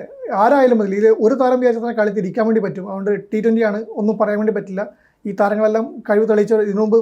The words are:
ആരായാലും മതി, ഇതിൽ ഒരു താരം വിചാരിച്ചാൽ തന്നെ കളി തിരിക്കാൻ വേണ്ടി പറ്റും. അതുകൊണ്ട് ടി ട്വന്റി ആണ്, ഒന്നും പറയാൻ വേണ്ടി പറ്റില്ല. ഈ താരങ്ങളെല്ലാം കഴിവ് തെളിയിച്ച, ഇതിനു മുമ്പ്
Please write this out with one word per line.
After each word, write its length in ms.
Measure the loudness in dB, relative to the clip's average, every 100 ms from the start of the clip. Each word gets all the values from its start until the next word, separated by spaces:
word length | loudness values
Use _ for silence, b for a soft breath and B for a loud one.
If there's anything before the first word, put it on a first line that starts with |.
| -12 -14 -6
ആരായാലും 440 | 0 2 4 4 2
മതി, 100 | 0
ഇതിൽ 260 | 2 2 4
ഒരു 140 | 2
താരം 240 | 2 0 2
വിചാരിച്ചാൽ 240 | 0 0
തന്നെ 140 | -4 -2
കളി 100 | -2
തിരിക്കാൻ 340 | -2 -4 -2 0
വേണ്ടി 140 | 0
പറ്റും. 240 | -2 -6 -10
അതുകൊണ്ട് 220 | -6 -4 -4 -4
ടി 80 | -2
ട്വന്റി 220 | 0 2
ആണ്, 160 | 0 -2 -8
ഒന്നും 280 | -4 -2 0
പറയാൻ 200 | -2 0
വേണ്ടി 140 | -2
പറ്റില്ല. 300 | -2 -6 -8 -8 b b b
ഈ 80 | -6
താരങ്ങളെല്ലാം 520 | 0 0 2 0 0 -2 -6 0
കഴിവ് 180 | 2 2
തെളിയിച്ച, 260 | 2 2
ഇതിനു 260 | 2 2 0
മുമ്പ് 180 | 2 2